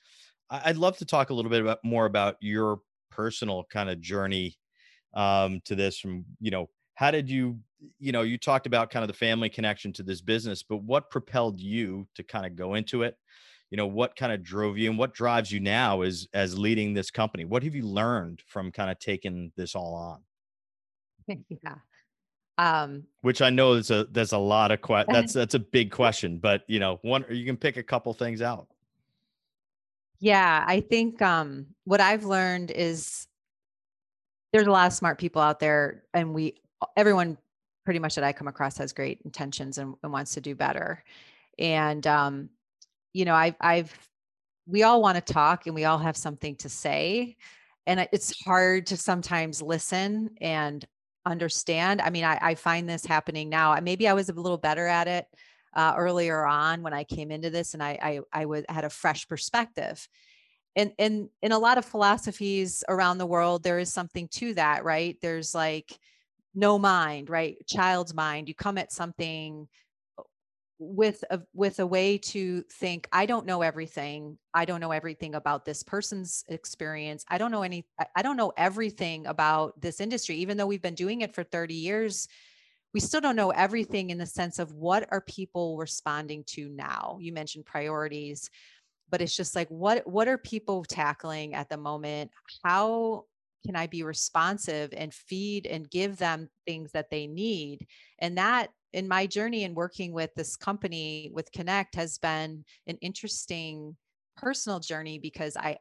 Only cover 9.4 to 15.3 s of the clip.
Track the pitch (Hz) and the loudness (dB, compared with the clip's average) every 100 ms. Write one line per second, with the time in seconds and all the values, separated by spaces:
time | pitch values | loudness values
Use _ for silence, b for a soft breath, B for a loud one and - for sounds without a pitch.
9.4 | 113 - 107 101 101 90 95 90 92 113 | 0 0 -2 -2 -6 -8 -8 -6 0 0
10.4 | 113 95 - 107 104 139 - 135 - 123 | 0 -8 -6 -8 0 0 0 -8 -2 0
11.4 | 117 92 98 113 104 95 98 - 92 110 | 0 -2 -4 -4 -4 -6 -12 -16 -10 -8
12.4 | 92 87 92 107 107 123 117 - _ b | -8 -8 -4 -4 -2 -2 -2 -4 _ b
13.4 | b b _ 101 101 101 123 - 127 107 | b b _ -4 -2 0 -2 0 -2 -2
14.4 | 87 98 107 101 110 110 127 - 120 | -4 -2 -2 0 0 2 -2 0 2